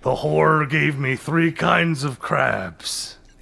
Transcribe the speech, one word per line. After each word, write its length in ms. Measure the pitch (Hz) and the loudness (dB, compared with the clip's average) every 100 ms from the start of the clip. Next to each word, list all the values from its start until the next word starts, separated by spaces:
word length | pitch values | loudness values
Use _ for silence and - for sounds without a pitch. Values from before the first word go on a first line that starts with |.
The 140 | - | 0
whore 540 | 127 151 156 156 156 147 | 0 0 2 4 4 2
gave 280 | 151 147 143 | 0 0 0
me 180 | 135 | -4
three 360 | 131 - 165 165 | -4 -2 0 0
kinds 520 | 160 170 175 170 156 | 0 2 2 2 0
of 160 | 143 123 | -4 -6
crabs. 960 | - 143 131 107 92 80 - - - - - _ | -4 0 0 0 -6 -10 -10 -8 -10 -14 -20 _